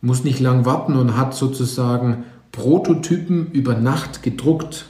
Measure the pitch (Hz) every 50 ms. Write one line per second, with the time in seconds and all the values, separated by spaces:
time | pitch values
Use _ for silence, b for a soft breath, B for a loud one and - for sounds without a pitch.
0 | - 123 127 127 - 151 131 123 131 131 123 127 120 123 135 151 - - 151 131
1 | 127 120 107 120 131 127 - - 135 127 131 - 127 117 - - 127 120 120 120
2 | 123 123 113 117 B B B B B B - - 104 123 151 190 196 - 165 151
3 | - - 170 180 170 - 180 170 160 - - 139 123 127 120 110 113 127 131 131
4 | - - - - - 127 123 - - 143 160 156 - - - - - -